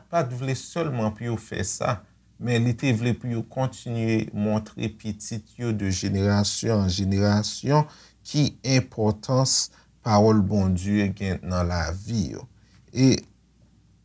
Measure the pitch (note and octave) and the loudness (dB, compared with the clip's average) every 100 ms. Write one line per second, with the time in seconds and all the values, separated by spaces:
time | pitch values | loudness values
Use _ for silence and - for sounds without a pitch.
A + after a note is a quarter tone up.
0 | - E3+ B2+ B2 C3+ B2+ - - B2 B2 | -4 -2 -2 -4 -4 -6 -6 -6 -4 -2
1 | G#2+ G#2+ A#2+ A2 - - G2+ - - G#2+ | -2 -4 -4 -6 -6 -6 -4 -2 -2 -4
2 | - _ _ - A#2 A#2+ A#2+ A#2 C#3 A2 | -8 _ _ -8 -2 0 0 0 0 0
3 | A#2+ A2 B2 A#2 A2 - C3 - B2 A#2 | 0 -2 -4 -6 -6 -4 -4 -4 -8 -4
4 | A2+ A2+ A2 G#2 G#2 G#2+ G#2+ - A#2 - | 0 0 0 -2 0 0 -4 -6 -8 -6
5 | A2 G#2 - A2+ - - A#2+ G#2+ G2 F2+ | -10 -8 -8 -10 -10 -8 -4 -2 -2 -2
6 | G2+ G2 G2+ G2+ G2+ - A2 G#2+ F#2+ F2+ | -2 0 2 2 2 -2 0 2 2 0
7 | F#2+ G2 G#2 G#2 G#2+ - B2+ D3+ D3+ - | 0 2 4 2 0 -4 0 2 2 -4
8 | - _ - D3 C#3 - - C3 B2 - | -20 _ -6 0 0 0 0 2 0 0
9 | G#2+ G#2 - C3 C3 - - - _ _ | 0 0 0 2 2 2 -2 -8 _ _
10 | - G#2 A2 G#2+ F#2+ G#2 F#2+ F2+ G2 G#2 | 2 6 6 6 4 2 2 0 0 0
11 | G2+ G2 G2 F2+ F2 F2+ F2 F2 E2 F#2 | 0 -2 -4 -4 -4 -2 0 -2 -4 -6
12 | G#2+ A2+ F2 G#1 - _ _ - _ - | -4 -2 -2 -6 -14 _ _ -20 _ 4
13 | C3+ G#2 - _ _ _ _ _ _ _ | 4 4 0 _ _ _ _ _ _ _